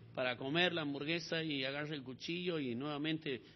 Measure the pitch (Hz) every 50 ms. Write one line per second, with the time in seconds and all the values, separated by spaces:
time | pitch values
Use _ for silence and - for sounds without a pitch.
0 | - - - 139 131 127 123 117 131 135 147 170 180 180 170 170 156 147 139 139
1 | 147 151 170 170 165 - 170 160 160 160 147 139 131 131 139 143 151 147 160 143
2 | 127 123 127 117 - - 165 175 180 180 170 160 139 123 117 120 139 151 147 143
3 | 147 156 160 156 - 151 131 113 - - -